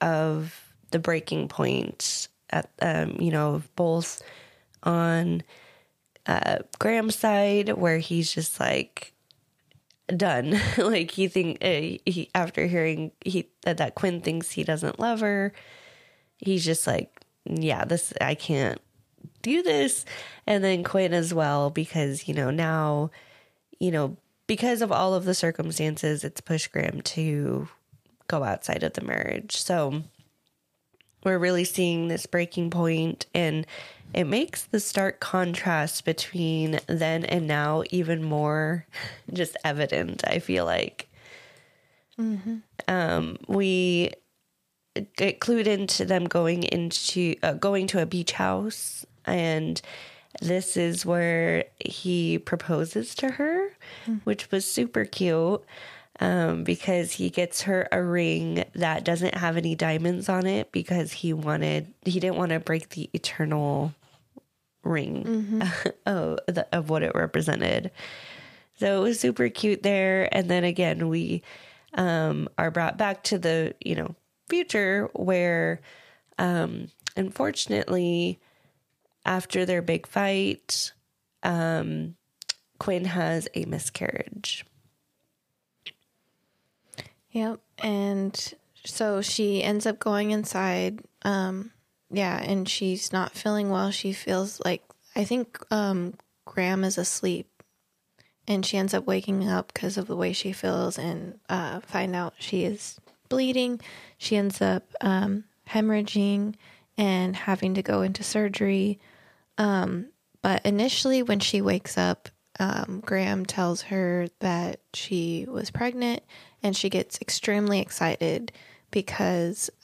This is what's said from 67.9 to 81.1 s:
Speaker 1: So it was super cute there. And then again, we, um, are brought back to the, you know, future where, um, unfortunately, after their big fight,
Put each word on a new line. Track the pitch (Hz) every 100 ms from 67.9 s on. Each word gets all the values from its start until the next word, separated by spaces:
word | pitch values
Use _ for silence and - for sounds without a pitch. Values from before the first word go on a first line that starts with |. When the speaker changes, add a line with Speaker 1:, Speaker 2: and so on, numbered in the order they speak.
| - - - - - - - _ -
Speaker 1:
So | 202 196
it |
was | 214 220
super | 247 233 240
cute | - 214 202
there. | 202 196 190 190 -
And | 196 175
then | 180
again, | 175 180 170 165 160
we, | 165 170 170 - - - - _
um, | 233 180 165 160 151 151 -
are | 160
brought | 170 160 -
back | 208 196
to | - 190
the, | 170 165 160 -
you | -
know, | 160 - 165 _ _ -
future | 349 349 214 190 202 214
where, | - 185 180 175 170 165 165 - - - _ _ -
um, | 180 175 170 - - - - 190
unfortunately, | 190 - 269 - - 208 - 180 175 170 175 170 _ _ _ _ _ _ _ _
after | - 185 - 190
their | 185 180
big | 170 170 -
fight, | 202 196 196 196 - - - - - _